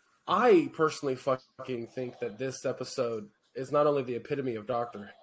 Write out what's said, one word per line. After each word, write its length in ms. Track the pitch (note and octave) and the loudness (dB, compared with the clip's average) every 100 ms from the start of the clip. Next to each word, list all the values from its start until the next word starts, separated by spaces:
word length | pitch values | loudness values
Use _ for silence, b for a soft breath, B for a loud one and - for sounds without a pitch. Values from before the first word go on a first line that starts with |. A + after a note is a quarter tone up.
| _ _ - | _ _ 0
I 440 | F#3 A#3+ F3+ C#3 | 4 8 8 6
personally 440 | - D#3 - C#3 B2+ | 2 0 2 -2 -2
fucking 720 | C#3 C3 _ - C3 A#2+ A2+ | 0 0 _ -12 -6 -6 -6
think 300 | - B2 - | -8 -8 -6
that 180 | A#2 G#2+ | -8 -6
this 260 | C3 B2+ | -8 -4
episode 640 | C3 - B2+ - A#2+ A2 G#2 _ _ | -4 -4 -6 -2 -2 -4 -8 _ _
is 160 | - C3 | -10 -2
not 140 | D3 D3+ | 2 4
only 160 | C#3+ | 2
the 120 | B2 | 0
epitome 400 | A#2 - C#3 C3 A2 | -6 -4 -4 -4 -4
of 100 | G#2 | -4
Doctor 440 | A#2+ A#2 G#2 G2+ - | -4 -4 -8 -14 -14